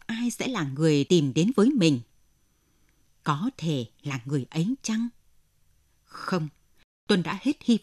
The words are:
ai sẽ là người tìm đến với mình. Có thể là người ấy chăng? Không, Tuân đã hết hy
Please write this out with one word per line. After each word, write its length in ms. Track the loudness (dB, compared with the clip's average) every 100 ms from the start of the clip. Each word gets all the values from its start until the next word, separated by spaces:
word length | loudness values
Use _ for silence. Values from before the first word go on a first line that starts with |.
| -6
ai 240 | -4 -4
sẽ 180 | -4 -6
là 140 | -4 -4
người 300 | 0 2 2
tìm 300 | 4 2 2
đến 160 | 0 0 4
với 140 | 2
mình. 300 | 4 2 2 -4 _ _ _ _ _ _ _ _ _ _ _
Có 260 | -4 -2 -4 -6
thể 300 | -4 -4 -6 _
là 180 | -8 -8
người 220 | -4 -4 -4
ấy 240 | -4 -2 -2
chăng? 260 | -4 -4 -4 -8 _ _ _ _ _ _ _ _
Không, 440 | _ -14 -4 -4 -4 -10 _ _ _ _ -2
Tuân 140 | 0
đã 160 | 0 -4
hết 140 | -4 -2
hy 140 | 0 0